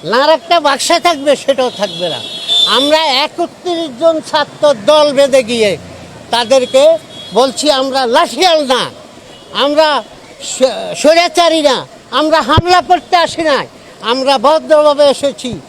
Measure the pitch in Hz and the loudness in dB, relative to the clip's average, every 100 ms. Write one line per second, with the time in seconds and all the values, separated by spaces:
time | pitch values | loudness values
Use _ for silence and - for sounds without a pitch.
0 | 151 226 294 320 - 339 294 277 - 339 | -4 -2 2 0 0 0 0 -2 0 0
1 | 349 311 285 269 - 269 254 - 202 165 | 0 -2 0 -2 0 -2 -2 -4 -8 -6
2 | 175 131 110 - - - - 214 285 311 | -8 -8 -10 -14 -2 0 2 2 2 0
3 | 320 254 302 - 339 - 359 339 330 233 | 2 0 -2 -4 -8 -6 -8 -6 -6 -2
4 | 330 320 - 302 294 - 302 262 202 302 | 0 0 -2 -4 -4 0 0 0 2 4
5 | 294 269 277 262 226 240 208 160 - - | 4 2 2 2 0 0 -2 -2 -10 -20
6 | - - - 226 233 262 247 262 294 330 | -20 -20 -6 -4 2 0 2 4 4 2
7 | - - - 190 269 - 302 269 269 262 | -4 -20 -6 -2 -2 -2 -2 0 -2 -2
8 | 254 262 339 233 359 320 277 254 156 - | 0 0 0 0 2 2 0 -2 -2 -10
9 | - - - - - 196 269 294 311 285 | -20 -20 -20 -20 -12 -4 0 2 2 0
10 | - - - - - - 262 196 185 175 | -6 -20 -20 -18 -14 -2 -2 -2 -10 -2
11 | 285 330 349 349 339 320 294 233 135 - | 2 2 2 0 0 2 0 -2 -6 -18
12 | - 247 311 311 240 311 339 359 277 359 | -8 -2 0 0 2 0 2 0 2 0
13 | - 359 330 - 320 262 147 - - - | 2 0 0 -2 -2 -2 -4 -14 -20 -12
14 | 208 254 262 269 247 320 247 302 302 285 | -6 -2 0 2 2 0 2 2 4 4
15 | 285 262 277 - 254 180 | 2 2 -4 -6 -12 -12